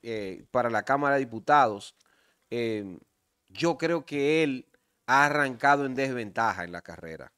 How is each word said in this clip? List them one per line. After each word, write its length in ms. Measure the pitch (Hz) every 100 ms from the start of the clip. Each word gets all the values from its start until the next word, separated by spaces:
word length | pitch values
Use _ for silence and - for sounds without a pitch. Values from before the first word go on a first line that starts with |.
eh, 420 | 117 110 98 - -
para 200 | 127 120
la 140 | 110
Cámara 300 | - 139 143
de 60 | 139
Diputados. 720 | 131 113 - 147 123 101 - _ _ _ _ _ _
Eh, 480 | 117 117 107 101 87 _ _ _ _ _
yo 280 | 92 170 165
creo 260 | 165 170
que 380 | 139 143 139 160
él 240 | 156 131 - _ _ _ -
ha 180 | 135
arrancado 640 | 147 147 139 117 143 143 139
en 80 |
desventaja 720 | 131 135 123 107 92 113 92
en 80 | 87
la 100 | 87
carrera. 500 | - 85 82 78 64